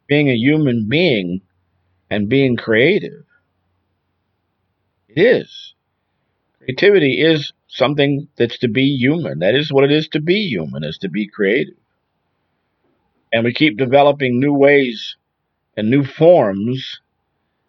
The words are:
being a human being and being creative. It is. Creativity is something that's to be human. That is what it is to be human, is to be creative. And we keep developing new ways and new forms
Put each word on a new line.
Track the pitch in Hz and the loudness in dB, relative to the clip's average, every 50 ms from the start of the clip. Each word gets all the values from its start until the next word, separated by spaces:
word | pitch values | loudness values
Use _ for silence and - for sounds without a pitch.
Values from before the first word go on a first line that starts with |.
| _ - | _ -2
being | 143 147 147 139 | 0 2 2 2
a | 127 | 0
human | 113 117 139 151 156 151 131 120 117 107 104 | 2 2 2 2 2 2 0 0 -2 -2 -2
being | 131 160 185 170 123 104 90 87 90 95 _ _ _ _ _ _ _ _ _ _ _ _ _ - | 0 0 0 0 0 -2 -2 -6 -8 -10 _ _ _ _ _ _ _ _ _ _ _ _ _ -8
and | 98 107 101 104 | -6 -4 -2 0
being | 131 139 139 135 123 | 0 0 2 0 -2
creative. | - - - 110 110 131 165 214 - 87 - - - - _ _ _ _ _ _ _ _ _ _ _ _ _ _ _ _ _ _ _ _ _ _ _ _ _ _ _ _ _ _ _ _ _ _ _ _ _ | -4 -2 0 0 2 2 2 0 -2 -4 -8 -16 -18 -20 _ _ _ _ _ _ _ _ _ _ _ _ _ _ _ _ _ _ _ _ _ _ _ _ _ _ _ _ _ _ _ _ _ _ _ _ _
It | 107 143 | -2 2
is. | 190 247 226 107 - - - - - - _ _ _ _ _ _ _ _ _ _ _ _ _ _ _ _ _ _ | 2 2 2 0 -2 -8 -18 -20 -20 -20 _ _ _ _ _ _ _ _ _ _ _ _ _ _ _ _ _ _
Creativity | - 131 131 - 175 202 208 190 151 135 120 - | -10 -8 -2 2 4 4 4 4 2 2 0 2
is | 151 165 160 151 143 - - _ _ | 2 2 2 0 -2 -10 -16 _ _
something | _ - - 127 131 147 147 139 143 143 139 147 - _ | _ -4 -2 -2 0 2 0 0 0 0 -4 -6 -8 _
that's | - 120 117 - - | -2 -2 -2 -2 -4
to | - 120 | -4 -2
be | 107 131 135 139 143 | 0 0 0 0 0
human. | 127 120 131 156 175 135 80 69 76 | 0 0 0 0 0 -4 -6 -6 -2
That | 87 98 120 | 0 0 0
is | 143 156 151 | 0 -2 0
what | 139 127 139 | 2 2 2
it | 135 | 4
is | 147 151 160 - | 2 0 -2 -4
to | - 160 | -6 -4
be | 151 165 185 214 214 170 | -2 0 -2 -2 -2 -4
human, | 117 87 80 69 64 71 78 | -6 -6 -8 -8 -10 -10 -10
is | 76 82 - | -10 -10 -10
to | - 92 | -10 -8
be | 78 104 104 | -6 -6 -8
creative. | 95 - - 101 95 110 147 151 - - _ _ _ _ _ _ _ _ _ _ _ _ _ _ _ _ _ _ _ _ _ _ _ _ _ _ _ _ _ _ - | -8 -6 -2 -2 0 0 -2 -4 -6 -12 _ _ _ _ _ _ _ _ _ _ _ _ _ _ _ _ _ _ _ _ _ _ _ _ _ _ _ _ _ _ -4
And | 117 117 113 | -2 -2 -2
we | 123 | -2
keep | 120 - 151 156 - | 0 0 0 0 0
developing | 104 135 120 131 143 139 147 139 143 139 127 120 123 | -2 -2 2 2 4 4 4 2 0 -2 -2 -2 0
new | 139 147 | 0 0
ways | 143 139 139 139 147 143 135 123 113 107 - - - _ _ _ _ _ _ _ _ _ _ _ - | 2 2 4 4 4 4 2 0 -6 -10 -14 -16 -18 _ _ _ _ _ _ _ _ _ _ _ -10
and | 104 107 107 | -6 -2 0
new | 127 143 139 | 0 0 -2
forms | 131 - - 156 170 175 160 120 101 95 98 104 120 131 131 - - - - _ _ _ _ _ _ _ _ _ _ _ _ _ | -2 -2 2 4 4 6 4 2 0 -2 -4 -6 -6 -6 -8 -10 -14 -18 -20 _ _ _ _ _ _ _ _ _ _ _ _ _